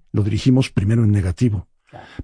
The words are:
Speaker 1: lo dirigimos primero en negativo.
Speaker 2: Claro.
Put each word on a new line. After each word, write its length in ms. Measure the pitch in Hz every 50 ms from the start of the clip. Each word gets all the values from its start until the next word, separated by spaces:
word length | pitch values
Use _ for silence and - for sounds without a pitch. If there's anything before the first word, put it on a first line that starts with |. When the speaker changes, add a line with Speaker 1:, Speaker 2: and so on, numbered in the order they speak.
| _ _
Speaker 1:
lo 120 | - 107 98
dirigimos 480 | 104 104 101 - 131 127 131 131 -
primero 320 | - - 95 104 117 117 113
en 80 | 104
negativo. 560 | 104 101 87 92 87 - 127 117 101 90 - _ _ _ _
Speaker 2:
Claro. 220 | _ - - - - - -